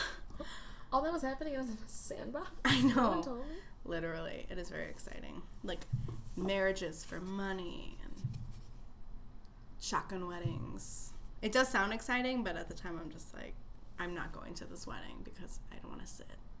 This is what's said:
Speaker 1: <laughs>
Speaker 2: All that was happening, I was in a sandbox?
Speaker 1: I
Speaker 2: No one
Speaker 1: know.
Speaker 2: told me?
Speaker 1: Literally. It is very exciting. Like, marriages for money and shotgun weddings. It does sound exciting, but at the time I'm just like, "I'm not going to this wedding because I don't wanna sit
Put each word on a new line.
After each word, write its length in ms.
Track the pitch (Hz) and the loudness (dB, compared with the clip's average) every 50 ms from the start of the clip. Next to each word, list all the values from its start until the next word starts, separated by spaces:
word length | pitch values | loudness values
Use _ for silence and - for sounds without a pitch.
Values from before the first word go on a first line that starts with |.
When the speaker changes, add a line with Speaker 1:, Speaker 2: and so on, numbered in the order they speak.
| - - - - - - - - | 4 2 -2 -4 -6 -6 -4 -4
Speaker 1:
<laughs> 520 | - - - - - - - - - - | -4 -4 -6 -6 -6 -6 -6 -6 -2 2
Speaker 2:
All 120 | 262 269 294 | 4 4 4
that 100 | 320 339 | 4 2
was 80 | 320 | 2
happening, 340 | 262 262 269 - 311 302 277 | 2 0 0 0 -2 -2 0
I 40 | 262 | 0
was 100 | 262 233 | 0 0
in 60 | 214 | -2
a 100 | 220 - - | -4 -4 -4
sandbox? 600 | - - - - - - - 226 262 302 370 - - - - | -4 -4 -4 -4 -4 -4 -4 -4 -2 -2 -4 -4 -2 4 6
Speaker 1:
I 160 | 254 277 254 | 8 10 10
Speaker 2:
No 60 | 254 269 214 262 254 - | 10 10 10 10 8 8
one 80 | 349 | 8
Speaker 1:
know. 40 | 330 320 | 6 4
Speaker 2:
told 160 | 269 240 240 | 2 0 -2
me? 40 | 269 - 320 403 - - - - - | -2 -2 -4 -4 -6 -8 -8 -8 -4
Speaker 1:
Literally. 600 | 175 170 165 165 165 160 165 165 - - - - - | -2 0 0 0 0 0 -2 -2 -4 -4 -4 -4 -2
It 80 | - | -2
is 120 | 180 175 - | -2 -2 -2
very 180 | 156 - - - | -2 -4 -4 -4
exciting. 540 | - - - - - - - 71 - - - - - - - | -4 -6 -4 -4 -4 -4 -4 -4 -6 -6 -6 -6 -6 -6 -4
Like, 220 | 185 170 - - - - - - - - - - - - | -2 -2 -2 -2 0 0 0 2 0 -2 -2 -4 -4 -2
marriages 680 | - 185 196 196 196 190 190 190 - 180 165 160 - - | 0 2 4 4 6 6 6 4 4 0 -2 -2 -4 -4
for 160 | - - - | -4 -4 -4
money 760 | 185 185 196 202 196 196 190 185 175 170 - - - - - - - | -2 -2 0 0 0 0 0 0 -2 -2 -4 -4 -4 -4 -4 -4 -4
and 100 | - - - - - - - - - - - - - - - - - - - - - - - - - - - - - - - - - - - | -4 -4 -2 -2 -2 -2 -2 -4 -4 -6 -6 -6 -8 -8 -8 -8 -8 -8 -6 -6 -4 -4 -6 -6 -6 -8 -8 -10 -10 -12 -12 -10 -10 -8 -6
shotgun 480 | - - - 147 - - 196 185 180 | -2 0 2 2 2 0 -2 -2 -2
weddings. 840 | 175 175 175 170 165 160 127 - - - - - - - - - - - - - - - - - | -2 0 0 0 0 0 0 -2 -2 -4 -4 -4 -2 -2 -2 -4 -4 -4 -4 -6 -6 -4 -2 2
It 80 | 214 | 6
does 180 | 214 254 254 247 | 8 8 8 8
sound 240 | - 202 196 202 220 | 8 6 6 4 4
exciting, 500 | 226 - - 247 247 247 254 262 247 214 | 0 0 2 2 4 4 4 2 2 2
but 140 | 190 156 | 0 0
at 120 | 160 - - | -2 -4 -6
the 40 | - | -6
time 260 | - - 175 170 165 | -6 -4 -4 -4 -4
I'm 120 | 165 151 | -4 -6
just 240 | 156 156 - - - | -6 -8 -8 -8 -6
like, 180 | - - - - - - - - - - - - - | -6 -6 -6 -6 -6 -6 -8 -8 -8 -10 -8 -4 -4
"I'm 160 | 175 175 175 | -2 -2 0
not 160 | 165 - - | -2 -2 -2
going 240 | - - - - - | -4 -4 -6 -6 -6
to 100 | - - | -6 -6
this 220 | - - 175 - | -6 -6 -6 -6
wedding 340 | - - - - - - - - | -4 -4 -4 -4 -6 -6 -6 -6
because 360 | 123 - - - - - - - - | -6 -6 -6 -6 -4 -4 -6 -6 -6
I 40 | - | -6
don't 160 | - - - | -6 -6 -6
wanna 160 | - - - | -6 -6 -6
sit 180 | - - - - - - - - - - - | -6 -6 -6 -8 -8 -10 -10 -8 -8 -8 -6